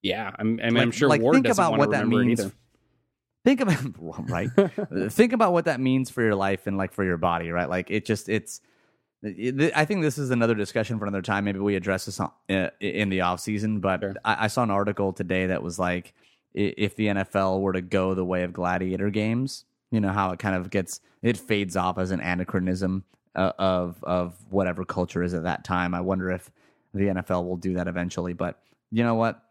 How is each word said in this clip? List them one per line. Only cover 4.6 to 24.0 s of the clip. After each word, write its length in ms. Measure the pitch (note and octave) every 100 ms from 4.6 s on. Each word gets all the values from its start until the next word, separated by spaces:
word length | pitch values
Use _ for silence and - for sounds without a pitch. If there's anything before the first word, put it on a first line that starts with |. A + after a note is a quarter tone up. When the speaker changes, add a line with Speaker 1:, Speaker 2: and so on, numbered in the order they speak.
| G3 -
Speaker 1:
<laughs> 320 | G#3 F#2 G2
Speaker 2:
Think 200 | - A#3
about 200 | A#3 G#3
what 140 | F3 E3
that 140 | B2+
means 300 | C3 C3 B2+
for 120 | -
your 120 | A2+
life 320 | G2+ G2 G2 -
and, 100 | G2
like, 160 | F#2
for 120 | -
your 120 | F#2+ E2+
body, 320 | F2 E2+ E2+
right? 180 | F2 D2+
Like, 220 | F#2 F2
it 140 | G#2+
just, 240 | - G#2+ -
it's, 320 | G#2+ - - _ _ _ _ _ _
it, 360 | G#2+ F2+ A#2+ C3+
th-, 140 | D#3
I 100 | D3+
think 180 | D3+ G3+
this 160 | D#3 D3+
is 120 | C3+
another 240 | B2 A#2
discussion 440 | A2 G2+ A#2 G#2+ A2
for 80 | G2+
another 160 | G2
time. 220 | F2+ G2+
Maybe 140 | G2+ F#2+
we 160 | G2+
address 300 | G2 F#2+ F#2+ -
this 140 | -
on, 100 | F#2+ _ -
uh, 200 | F#2+ F2+ -
in 280 | G2+ F#2+ G2+
the 140 | F#2+
off 180 | F2+ F2+
season, 400 | - G#2 G#2+ G#2+
but 200 | F#2+ F2+
Speaker 1:
Sure. 140 | G2 F#2+
Speaker 2:
I, 200 | A2 G#2+
I 20 | A2
saw 140 | C3
an 80 | A#2
article 420 | G2+ G2+ G2+ G2
today 340 | F2+ F2+ F#2 F#2
that 160 | F#2
was 160 | D2 E2+
like, 360 | F2+ F2+ - _ _ _ _ -
i-, 180 | G2+ -
if 180 | G2+ -
the 120 | G#2+
N 80 | G2
F 180 | F#2+
L 260 | G2 F#2+ F#2+
were 120 | G2
to 80 | F#2
go 320 | F2+ F#2+ F#2
the 100 | F#2
way 180 | F2+ F2+
of 100 | F2+
gladiator 560 | F2 F2 F#2 F#2 F#2 G2+
games, 540 | G#2 G#2+ A2+ C3+ - _ _ _
you 100 | A2+
know, 100 | G2+
how 180 | G2 F#2+
it 60 | F2+
kind 180 | G2+ F#2
of 120 | F2+
gets, 300 | G#2 F2 - _ _
it 140 | A#2 A2+
fades 360 | - G#2 G2 F2
off 200 | F2+ F2+
as 120 | F#2
an 100 | F#2
anachronism, 840 | F2+ F2+ F2+ F#2+ F2+ F#2 F#2 F#2+ - _ _
uh, 180 | - F#2 -
of, 440 | F#2+ F#2 F2 E2+